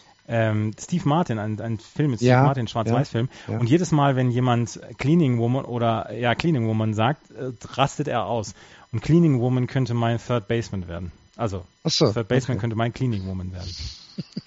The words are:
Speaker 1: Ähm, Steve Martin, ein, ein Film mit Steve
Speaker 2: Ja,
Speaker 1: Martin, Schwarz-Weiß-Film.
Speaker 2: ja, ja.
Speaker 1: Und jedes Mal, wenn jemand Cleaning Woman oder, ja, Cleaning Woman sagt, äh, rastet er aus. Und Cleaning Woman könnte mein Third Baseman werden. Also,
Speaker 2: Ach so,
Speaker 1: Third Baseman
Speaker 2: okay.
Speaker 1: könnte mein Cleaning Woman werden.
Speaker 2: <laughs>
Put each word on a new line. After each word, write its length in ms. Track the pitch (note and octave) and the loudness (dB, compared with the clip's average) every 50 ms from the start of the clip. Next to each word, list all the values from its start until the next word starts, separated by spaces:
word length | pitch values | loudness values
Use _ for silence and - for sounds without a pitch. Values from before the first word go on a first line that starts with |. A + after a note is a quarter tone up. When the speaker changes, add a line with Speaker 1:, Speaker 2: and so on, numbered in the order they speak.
| - _ _ _ _ - | -20 _ _ _ _ -4
Speaker 1:
Ähm, 440 | A#2+ A2+ A2+ A2 G#2+ G#2+ G#2+ A2 G#2+ - | 0 0 2 2 2 0 0 -2 -4 -6
Steve 260 | - - F3+ E3 - | -6 -4 -2 0 2
Martin, 320 | C#3+ D3 E3+ F3+ - A#2 A2 | 2 2 2 2 0 -2 -2
ein, 220 | G#2 G#2+ G#2+ G2+ | -2 -4 -4 -4
ein 180 | A2 A2+ A2+ G2+ | -4 -4 -6 -6
Film 340 | - - - - D3+ D3 | -8 -8 -4 -2 0 0
mit 80 | A#2+ G2+ | 0 2
Steve 100 | A#2+ B2 | 4 6
Speaker 2:
Ja, 120 | B2 B2+ C#3 | 6 6 6
Speaker 1:
Martin, 220 | C#3+ C#3 C3 A2+ - | 4 2 0 -2 -4
Schwarz-Weiß-Film. 600 | - A#2 A2 A2+ A#2 B2+ C#3+ - - A2+ B2 - - - - - | -2 -2 0 2 2 0 0 0 -2 -2 -2 -4 -6 -10 -10 -6
Speaker 2:
ja, 60 | G#2+ | -4
ja. 60 | A2 | -2
Speaker 1:
Und 60 | A#2+ A2 | 0 2
jedes 220 | D3 E3+ F3+ - | 2 2 2 2
Mal, 260 | D#3+ D3 C#3+ C#3+ C3 | 2 2 4 4 2
wenn 140 | C3 B2+ B2 | 2 0 0
jemand 500 | A#2 B2 B2+ B2+ A#2+ A#2+ A#2+ - - - - - A2+ | 0 0 2 2 2 0 0 -4 -6 -12 -16 -16 -10
Cleaning 420 | - - C3+ E3 F3 D#3 B2+ B2 A#2 | -4 0 2 4 4 4 4 2 2
Woman 260 | A#2 A#2+ B2+ C3+ - | 2 0 0 -2 -2
oder, 460 | - A#2+ A#2+ A#2+ A2+ A2+ A2 - - - | -4 -2 0 0 2 0 0 -2 -6 -6
ja, 200 | A#2 B2 A#2 A2+ | -2 0 0 0
Cleaning 320 | - - F3 D#3 B2 A2+ | 2 2 0 2 2 2
Woman 280 | A2 A2 A2 A2 A2 G#2+ | 0 0 0 0 0 0
sagt, 360 | G#2 A2 B2+ D3+ - _ - | 2 2 2 0 -2 _ -18
äh, 180 | G#2 A2 C3 C3 A#2+ - - - - | -12 -10 -8 -8 -10 -10 -16 -8 -2
rastet 340 | - C#3 - - - C#3+ C#3+ | -2 -2 0 0 -4 -4 -2
er 160 | B2 A#2 F#2+ | -2 -2 -2
aus. 300 | G2 A#2 A#2 G2+ - - - - - - - - - | -2 -2 -4 -4 -6 -10 -18 -20 -20 -20 -20 -14 -8
Und 100 | - G#2+ | -8 -4
Cleaning 380 | - - D#3 F3 E3+ D#3 C3+ A#2+ | 2 4 6 6 6 6 4 2
Woman 260 | A#2+ B2+ B2+ B2+ B2 | 2 2 0 0 0
könnte 260 | - - C3+ B2+ A#2 A#2+ | 0 0 -2 0 0 0
mein 240 | A#2 A#2 A#2 A#2 A2+ - | 0 0 0 0 -2 -2
Third 240 | - B2 A#2+ G2+ - | -2 -2 -2 -2 -2
Baseman 400 | A#2 A#2 A2+ - G#2+ F#2+ F2 E2+ | -2 -2 -2 -4 -6 -8 -8 -8
werden. 240 | E2+ E2+ F2+ E2+ - - _ _ _ | -8 -8 -10 -10 -14 -16 _ _ _
Also, 300 | - A#2 G#2 G2 F#2 F2 - _ _ - | -6 -6 -4 -6 -6 -10 -14 _ _ -6
Speaker 2:
Ach 60 | E3 | -2
so, 200 | - - D#3+ A2 | 2 2 2 2
Speaker 1:
Third 160 | G2+ A#2 A2 - | 2 0 0 0
Baseman 280 | B2 C3+ B2+ - B2 | 0 0 0 0 -4
Speaker 2:
okay. 40 | G2 | -2
Speaker 1:
könnte 140 | A#2+ A#2 G#2+ | -2 -2 0
mein 160 | A2 A#2 A#2+ | 0 -2 -2
Cleaning 340 | - - B2+ B2+ A2 G2 F#2+ | -2 -2 -2 -2 -2 -2 -4
Woman 260 | F#2+ F#2 F#2 F2+ F#2 | -4 -6 -6 -6 -8
werden. 180 | F#2 F2+ F2 F#2 F2+ | -10 -10 -10 -12 -10
Speaker 2:
<laughs> 0 | - - - - - - - - - - - - - - | -10 -12 -12 -14 -16 -20 -18 -14 -14 -12 -12 -12 -14 -12